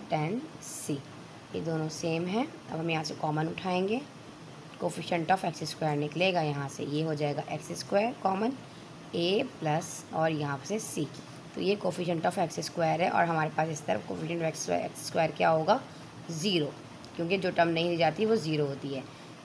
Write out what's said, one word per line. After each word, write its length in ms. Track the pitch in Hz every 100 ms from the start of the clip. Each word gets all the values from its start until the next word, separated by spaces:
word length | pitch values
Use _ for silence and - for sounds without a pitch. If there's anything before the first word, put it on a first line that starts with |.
| -
टेन 320 | 156 156 233 311 -
सी, 300 | - - - 139 - - - - - -
ये 60 |
दोनों 280 | 165 160 156
same 360 | - 170 165 180
है। 200 | 214 311 - -
अब 80 | 160
हम 100 | 165
यहाँ 140 | 160
से 100 | 156 -
common 320 | 156 156 160
उठाएंगे, 540 | 180 185 180 190 240 302 - - - - - - -
coefficient 500 | 175 170 156 175 160
of 120 | 185 175
x 180 | -
square 340 | 156 - 156 147
निकलेगा 440 | 147 160 190 175
यहाँ 260 | 151 143 139
से, 140 | - 147
ये 160 | 147
हो 100 | 160 147
जाएगा 280 | 147 147 -
x 200 | 156 - 156
square 340 | - 202 233 -
common, 300 | 190 196 226 269 - - - - - 180
a 280 | 175 208 262 -
plus 440 | 156 156 175 - -
और 180 | 160 165
यहाँ 300 | 151 143 139 -
से 140 | 220
सी, 280 | - - 143 - - - - -
तो 60 |
ये 140 | 180 202
coefficient 480 | 185 170 175 165 180
of 120 | 185
x 200 | 165 -
square 400 | 156 - 160 160
है, 80 | 180
और 160 | - 170
हमारे 240 | 160 156 156
पास 120 | 160
इस 160 | 151 -
तरफ 220 | 202 170
coefficient 320 | 180 160 170
of 80 | 160
एक्स 160 | 156
स्क्वायर, 220 | - 175 -
एक्स 200 | - -
स्क्वायर 240 | 175 160
क्या 180 | 151 175
होगा? 300 | 160 156 254 - - - - -
ज़ीरो, 420 | 160 202 170 139 - - - - -
क्योंकि 220 | 170 190
जो 140 | 180
टर्म 180 | 175 170
नहीं 280 | 165 170 170
जाती 280 | 160 156 220
वो 100 | 220
ज़ीरो 280 | 156 156 147
होती 280 | 107 143
है। 100 | 135 - - - -